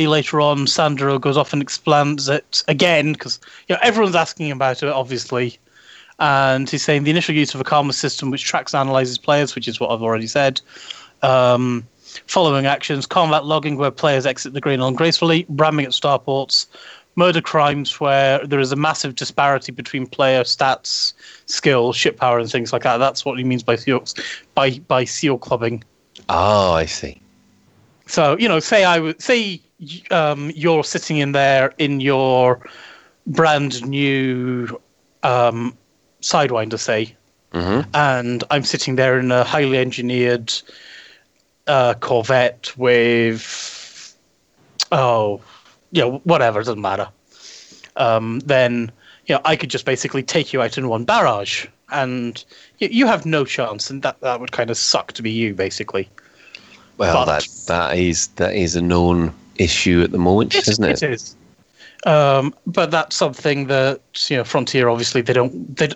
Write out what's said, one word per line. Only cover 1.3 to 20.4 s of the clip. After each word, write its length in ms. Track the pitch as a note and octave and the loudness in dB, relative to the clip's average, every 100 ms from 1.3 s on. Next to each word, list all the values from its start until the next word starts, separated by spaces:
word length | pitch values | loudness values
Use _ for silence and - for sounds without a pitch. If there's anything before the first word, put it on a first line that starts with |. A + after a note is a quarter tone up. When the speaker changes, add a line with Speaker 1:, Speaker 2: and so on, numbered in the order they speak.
| C#3 | 0
Speaker 1:
off 160 | C3+ | 0
and 100 | D3 | -2
explains 640 | C3+ - - D3 C#3+ D3 C#3 | -4 -6 2 2 2 -2 -2
it 340 | C#3+ - - - | -4 -2 -4 -2
again, 460 | D3+ F3+ D#3+ D3+ | 0 2 2 0
'cause, 240 | D3+ B2+ - - - - | -4 -6 -10 -10 -20 -6
you 60 | |
know, 60 | F3 | 0
everyone's 340 | A#3+ G#3+ G3+ F3 | 2 2 2 2
asking 340 | D#3+ - D#3 | -2 -4 -6
about 320 | C3 C3+ B2+ | -2 -2 -2
it, 60 | C#3+ | -2
obviously. 680 | C3+ B2+ B2+ - B2 B2 - _ _ - - - - | -2 -4 -6 -4 -4 -4 -6 _ _ -20 -20 -20 -2
And 500 | D3+ C#3 C3+ C3 C3+ | 2 4 2 2 -2
he's 120 | C#3+ | -4
saying 220 | - D3 | 0 2
the 60 | C#3+ | 2
initial 240 | E3+ E3+ | 0 2
use 200 | D3+ C#3+ | 0 0
of 60 | C3+ | -4
a 40 | |
Karma 280 | C3 D3+ C#3+ | 0 2 2
system 380 | - C#3 - C#3 | -2 -4 -4 -6
which 120 | C#3 | -4
tracks 280 | - D#3+ - | -4 -4 -2
and 80 | D3 | -2
analyzes 380 | C3+ C3 B2+ B2 | 0 0 0 -4
players, 360 | - D3 C#3+ | 0 2 0
which 140 | - A#2 | -4 -8
is 100 | A2+ | -4
what 120 | B2 | -4
I've 120 | A2+ | -2
already 240 | A2+ A2 A2+ | -2 -2 -2
said. 360 | D3 C#3 C3 - - - - - _ | 0 0 -2 -10 -20 -20 -20 -20 _
Um, 640 | C3+ C3 B2 B2 B2+ A#2+ A#2 _ - - - | 2 4 4 4 2 -2 -6 _ -20 -20 -2
following 380 | F#3+ E3 C#3 | 2 4 2
actions, 400 | C#3 C#3+ - C#3+ | 2 0 -2 -4
combat 400 | - F#3+ E3 D#3 | -2 0 2 2
logging 320 | C#3+ D#3 D3+ C#3 | 0 -2 -2 -2
where 140 | C#3 | -2
players 340 | - D#3 C3+ | 0 2 2
exit 300 | C3 B2+ C3+ | 0 -4 -8
the 60 | C3+ | -6
green 180 | D3 C3+ | -2 0
ungracefully, 640 | C3 C3 E3 D#3 E3 E3 F3 | 0 0 0 2 2 2 0
ramming 340 | C#3+ D#3 D3+ | 0 2 2
at 80 | C3+ | -2
starports, 760 | - D3 C#3 - C3+ C3 - - - - - _ - | -2 0 0 0 -4 0 -2 -2 -12 -20 -20 _ 2
murder 260 | F3+ E3 | 2 2
crimes 580 | - D#3+ C#3+ C#3+ C3+ - | 0 2 2 0 -4 -2
where 380 | D3 C#3 C#3 C3+ C#3+ | 2 4 4 2 0
there 140 | C#3 | 0
is 120 | C3 | 0
a 40 | C#3 | 0
massive 380 | D#3 D3+ C#3+ | 0 -2 -6
disparity 580 | B2 C3 - C#3+ C3+ - | -8 -6 0 2 2 -4
between 340 | B2+ A#2+ C#3 B2+ | -12 -10 -8 -8
player 360 | - C3+ C3 | 0 2 2